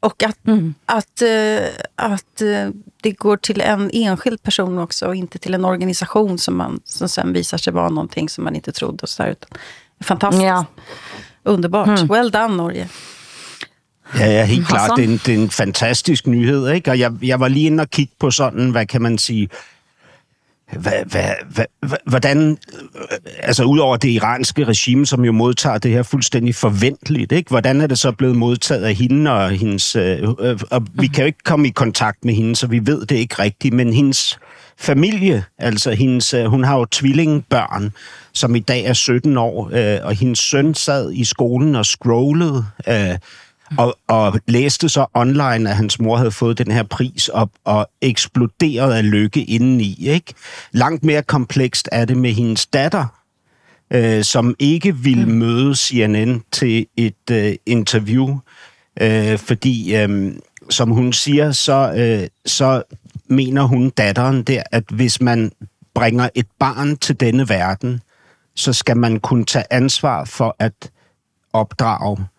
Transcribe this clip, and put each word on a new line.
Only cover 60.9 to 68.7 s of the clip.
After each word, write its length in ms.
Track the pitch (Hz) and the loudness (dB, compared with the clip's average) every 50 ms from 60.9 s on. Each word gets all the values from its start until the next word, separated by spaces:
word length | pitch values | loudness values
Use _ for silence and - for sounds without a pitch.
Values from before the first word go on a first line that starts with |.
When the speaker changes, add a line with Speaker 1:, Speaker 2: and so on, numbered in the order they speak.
Speaker 3:
hun 220 | 113 113 123 123 123 | 2 2 2 2 0
siger, 400 | - - 147 143 143 151 151 139 | -2 0 2 2 2 2 2 0
så, 400 | - - - 139 135 135 120 76 | -2 0 0 2 2 2 0 0
øh, 320 | 104 120 117 113 104 92 - _ _ _ | 0 0 0 0 0 -2 -6 _ _ _
så 360 | - - - 139 131 131 127 - _ - - _ - _ - - _ | -6 -2 0 2 2 2 0 -2 _ -16 -20 _ -18 _ -18 -4 _
mener 340 | 127 135 135 127 131 139 139 | 0 2 2 2 0 2 2
hun, 280 | 127 127 123 123 135 | 2 2 2 2 0
datteren 520 | - - 110 101 101 117 123 131 135 131 117 | 2 0 0 0 2 0 0 2 0 0 0
der, 200 | - 135 123 - - - | 0 -2 -2 -2 -2 -2
at 120 | 117 107 - | -2 -2 -2
hvis 300 | - 107 127 120 113 - | -2 0 0 0 2 0
man 320 | 131 123 120 117 110 107 - _ - 101 _ _ _ _ _ | 0 0 2 0 0 -2 -4 _ -20 -20 _ _ _ _ _
bringer 340 | 113 120 113 113 120 123 123 - | 0 0 2 2 2 0 0 0
et 120 | 123 120 - _ _ | -4 -6 -6 _ _
barn 380 | 135 135 135 127 139 143 151 | -2 -2 -2 -2 -2 -2 -2
til 240 | 139 - - 147 - | -2 -2 -4 -2 0
denne 280 | 127 117 113 127 135 110 | 2 2 2 2 2 0
verden, 520 | 110 95 87 92 95 98 - 123 123 120 - _ _ _ _ _ _ _ _ _ _ | 0 0 0 -2 -4 -4 -4 -6 -6 -6 -8 _ _ _ _ _ _ _ _ _ _
så 160 | - - - | -4 -2 0